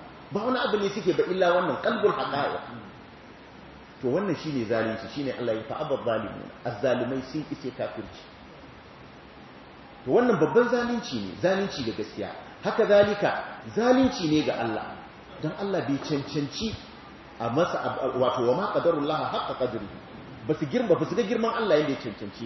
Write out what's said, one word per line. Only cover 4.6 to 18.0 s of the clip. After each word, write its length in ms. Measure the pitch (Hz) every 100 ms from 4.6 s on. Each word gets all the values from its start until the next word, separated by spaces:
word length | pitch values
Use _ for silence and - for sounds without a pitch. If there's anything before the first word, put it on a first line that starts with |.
zalunci, 420 | 107 110 110 107 -
shine 160 | 147 135 -
Allah 140 | 117
ya 80 | 110 -
fa 60 | 110
abad 160 | 147 135
zalimun. 440 | 117 110 98 98 95 -
Azzalimai 580 | 120 117 135 123 123 131 131
sun 140 | 156 143
ki 80 | 143
sai 100 | 127 -
kafirci. 460 | 107 113 101 - - - - - - - - - - - - - - - - - - - 127
To, 40 |
wannan 280 | 175 247 190
babban 280 | - 226 240
zalunci 500 | 240 233 240 - 120
ne, 140 | 95 87
zalunci 420 | 175 196 196 -
ga 80 | 113
gaskiya. 380 | 104 104 - 92 - - -
Haka 220 | 202 208 196
zalika 580 | 202 202 208 147 - - - 113 147
zalunci 500 | 240 262 262 - 160
ne 120 | 151
ga 120 | 127 113
Allah. 300 | 113 107 - - - - - -
Dan 100 | 151 -
Allah 220 | 202 185 123
bai 120 | 139
cancanci 760 | - 143 139 151 143 - 220 - - - - - - -
a 120 | 113
masa 260 | 127 180 123
ab-, 320 | 120 -